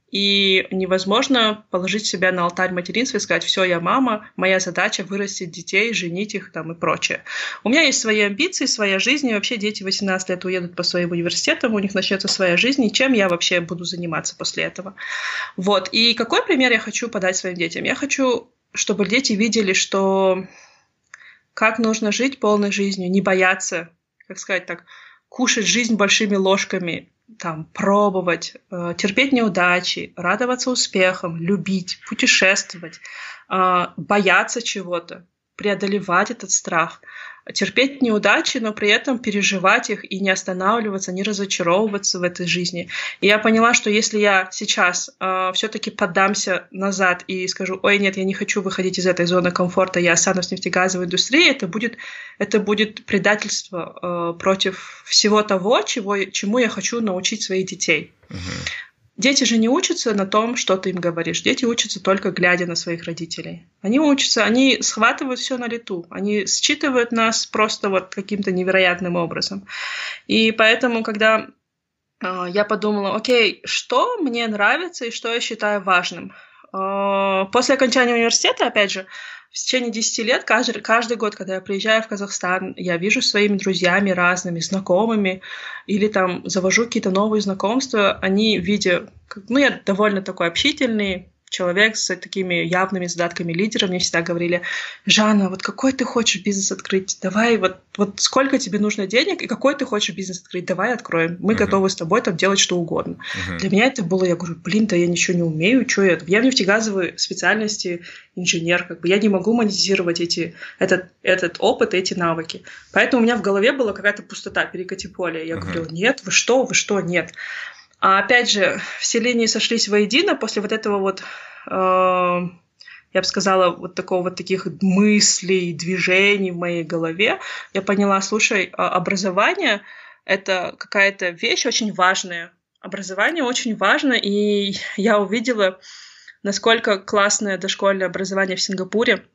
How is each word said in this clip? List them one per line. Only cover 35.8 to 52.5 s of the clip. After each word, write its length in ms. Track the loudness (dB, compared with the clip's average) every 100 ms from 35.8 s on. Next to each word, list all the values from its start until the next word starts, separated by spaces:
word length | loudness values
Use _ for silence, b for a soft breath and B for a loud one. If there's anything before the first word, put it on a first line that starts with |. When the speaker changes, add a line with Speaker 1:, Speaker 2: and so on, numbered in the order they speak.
| 0 -2 2 2 2
Speaker 1:
этот 200 | -4 -2
страх, 500 | -2 0 -2 -2 -6 B B B B -10
терпеть 480 | -4 0 2 2 2
неудачи, 560 | 0 4 4 4 2 -2
но 120 | -4
при 180 | 0 2
этом 280 | 2 2 -2
переживать 720 | -2 0 0 2 4 2 0
их 140 | -6 -8
и 80 | -2
не 100 | 0
останавливаться, 840 | 0 -2 -2 0 2 0 -4 -4
не 120 | -4
разочаровываться 960 | -4 -4 -4 -2 2 2 2 -2 -2 -2
в 40 |
этой 220 | -2 -2 -2
жизни. 420 | -2 -2 -6 -8 B B B
И 80 | 2
я 120 | 4
поняла, 340 | 4 4 4
что 160 | 2 2
если 300 | 0 0 2
я 280 | 4 4 0
сейчас, 580 | -4 -2 2 2 0 -6 -6
э, 320 | -4 0 -2
всё-таки 360 | -2 -4 -6 -8
поддамся 760 | -4 -2 2 2 0 -2 -4 -6
назад 520 | -6 -4 0 0 0 -4
и 200 | -6 -4
скажу: 320 | -6 -6 -2
«Ой, 140 | 2 4
нет, 200 | 2 0
я 80 | -2
не 80 |
хочу 280 | -2 -4 -2
выходить 380 | -2 -2 -2 0
из 80 | 0
этой 180 | 2 2
зоны 260 | 2 2
комфорта, 480 | 0 0 2 0 2
я 140 | 2
останусь 340 | 4 2 0 -4
в 20 |
нефтегазовой 540 | -6 -2 0 0 0 -2
индустрии», 440 | -2 2 4 4
это 180 | 2 -4
будет, 300 | -4 -6 -6 B B B B
это 200 | 0